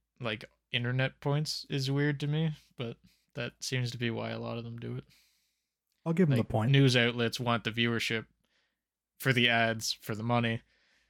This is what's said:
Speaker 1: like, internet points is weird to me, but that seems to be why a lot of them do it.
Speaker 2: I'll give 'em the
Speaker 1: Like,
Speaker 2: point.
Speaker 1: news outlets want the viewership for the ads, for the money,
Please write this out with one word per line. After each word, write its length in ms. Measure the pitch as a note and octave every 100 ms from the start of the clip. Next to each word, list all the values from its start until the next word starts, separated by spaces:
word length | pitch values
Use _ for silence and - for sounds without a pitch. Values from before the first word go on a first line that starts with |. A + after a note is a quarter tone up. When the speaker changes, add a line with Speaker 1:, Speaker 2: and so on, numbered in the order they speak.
| _ -
Speaker 1:
like, 240 | A#2+ G#2+ - _ _
internet 480 | B2 A#2+ C3 C3+ -
points 460 | D3 C#3+ D3+ - -
is 200 | C#3+ C3+
weird 300 | C#3 D3 C#3+
to 60 | D3
me, 260 | D3+ D#3+ D3+ _ -
but 200 | A#2 A#2+ _ _ _
that 180 | - B2 -
seems 300 | - C3 A#2+
to 80 | A2+
be 120 | A#2+
why 200 | A2+ A2+
a 80 | A2+
lot 200 | A#2 A#2
of 60 |
them 140 | A#2 A#2
do 180 | A#2 B2
it. 80 | - _ _ _ _ _ _ _ _ _ E3
Speaker 2:
I'll 60 |
give 160 | E3 F3
'em 80 | B2
the 80 |
Speaker 1:
Like, 40 | -
Speaker 2:
point. 240 | A2+ A2
Speaker 1:
news 240 | C#3 C#3 B2
outlets 440 | A#2+ A#2+ A#2 -
want 240 | B2 A#2
the 60 | A2+
viewership 540 | A2 A#2 A2+ - A2+ - _ _ _ _ _ _ _ _ -
for 140 | C3
the 160 | B2 A#2+
ads, 440 | A#2 A2+ A2+ -
for 220 | - -
the 80 | G#2+
money, 400 | A2+ A#2+ A#2 A2+ _ _ _ _ _